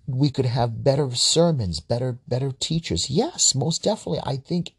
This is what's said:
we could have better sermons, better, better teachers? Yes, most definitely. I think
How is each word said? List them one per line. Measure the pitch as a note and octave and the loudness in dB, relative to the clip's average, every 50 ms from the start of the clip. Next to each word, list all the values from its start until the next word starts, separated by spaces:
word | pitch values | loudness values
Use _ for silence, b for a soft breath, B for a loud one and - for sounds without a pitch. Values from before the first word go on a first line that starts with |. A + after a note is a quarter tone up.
| _ | _
we | - B2+ B2+ C#3+ C#3+ | -6 -2 2 2 2
could | B2+ - C3 | 2 2 0
have | A#2+ A2+ C3+ A#2 A#2+ A2+ A#2 A2+ | 0 2 0 0 0 -2 0 2
better | - C3+ D3 D3 C3 A#2+ | 2 4 4 0 0 0
sermons, | A#2+ - - - D#3+ E3+ E3+ D#3+ C3 G#2+ F2+ E2 - | 0 0 2 4 4 4 4 4 2 0 -2 -4 -4
better, | - - A#2+ A#2+ B2+ B2+ A#2+ B2 - | -4 -2 -2 -2 0 -2 -4 -6 -6
better | - A#2+ C3 C3+ C#3 | -4 -4 -2 -2 -4
teachers? | C3 - - - D#3 E3 D#3+ - - F2 - - | -4 -6 -4 -2 -2 -4 -2 -2 -2 -2 -2 0
Yes, | B2+ F3+ B3 F4 - - - - - | 0 0 0 0 0 0 2 2 2
most | C3 - D#3+ E3 - - | 2 0 0 -2 0 0
definitely. | - A3 - - F3+ E3 - - | -2 -2 -2 -4 -4 -6 -4 -4
I | - C3+ | -4 -6
think | C3+ - - E3+ F3+ E3 - - | -6 -4 -4 -4 -4 -4 -4 -10